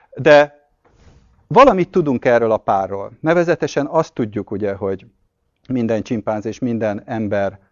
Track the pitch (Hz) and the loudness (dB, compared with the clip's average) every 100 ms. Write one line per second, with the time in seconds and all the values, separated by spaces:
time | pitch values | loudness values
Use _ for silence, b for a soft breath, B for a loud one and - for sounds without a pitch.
0 | b - 143 147 147 - _ _ _ _ | b -2 6 6 6 -2 _ _ _ _
1 | _ _ _ _ _ 170 269 185 170 190 | _ _ _ _ _ 4 6 4 0 0
2 | 147 120 131 117 113 110 - 101 95 98 | 0 0 2 2 2 0 0 -2 -2 -8
3 | 107 113 156 175 170 160 147 147 139 160 | -12 -8 -2 0 0 -2 -2 -4 -2 -2
4 | 160 - 110 104 98 101 104 98 98 95 | -2 -6 -6 -6 -8 -6 -6 -4 -6 -8
5 | - _ _ _ _ _ - 127 113 110 | -12 _ _ _ _ _ -8 -4 -2 -4
6 | - 117 107 107 110 104 123 113 107 101 | -4 -6 -6 -6 -8 -8 -6 -4 -4 -6
7 | - 113 107 101 98 98 _ | -8 -8 -4 -4 -4 -8 _